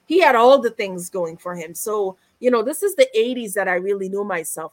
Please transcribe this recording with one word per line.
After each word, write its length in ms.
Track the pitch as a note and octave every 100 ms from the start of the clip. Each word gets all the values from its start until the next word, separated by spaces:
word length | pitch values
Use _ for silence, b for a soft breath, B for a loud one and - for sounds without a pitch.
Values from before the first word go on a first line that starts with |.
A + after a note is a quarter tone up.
he 160 | - E4
had 160 | D#4 A#3+
all 220 | B3 C#4
the 100 | A#3
things 400 | - G3 F#3 F3
going 280 | F#3 E3 E3
for 180 | F3+ F3
him. 180 | D#3+
So, 420 | E3 A3 G#3+ F#3+ F#3 _ _
you 120 | B3
know, 120 | A#3+
this 200 | A3 D#4
is 120 | G4+
the 140 | F4+ B3+ A3
eighties 360 | A#3 B3 A3
that 120 | G3 F#3
I 100 | F3+
really 340 | F#3+ G3+ F#3+
knew 120 | G3
myself. 480 | G#3 F3 D#3+ - D#3+